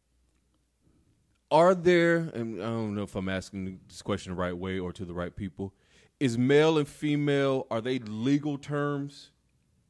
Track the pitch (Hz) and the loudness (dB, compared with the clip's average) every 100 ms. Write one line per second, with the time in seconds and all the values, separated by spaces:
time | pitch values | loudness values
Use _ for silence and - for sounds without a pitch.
0 | _ _ _ _ _ _ _ _ _ _ | _ _ _ _ _ _ _ _ _ _
1 | _ _ _ _ _ 151 175 185 170 175 | _ _ _ _ _ 6 6 6 4 6
2 | 170 170 160 113 117 101 107 113 107 101 | 6 2 0 -6 -8 -6 -4 -4 -4 -4
3 | 98 104 95 95 - 98 95 92 - - | -6 -4 -4 -4 -6 -8 -8 -10 -18 -12
4 | - 98 95 90 90 87 95 95 90 - | -6 -6 -6 -4 -4 -4 -6 -4 -6 -8
5 | 90 87 87 - 98 - 98 - _ _ | -8 -6 -6 -8 -10 -8 -10 -12 _ _
6 | _ _ 135 117 127 143 160 156 143 - | _ _ 0 2 4 6 6 2 -2 -4
7 | 151 147 147 139 139 135 - 113 120 131 | -2 0 2 2 2 0 -2 -4 -2 -4
8 | 110 107 123 143 147 143 143 147 143 143 | -4 -4 2 2 0 -6 -6 -4 -2 -4
9 | 143 - - _ _ _ _ _ | -6 -12 -20 _ _ _ _ _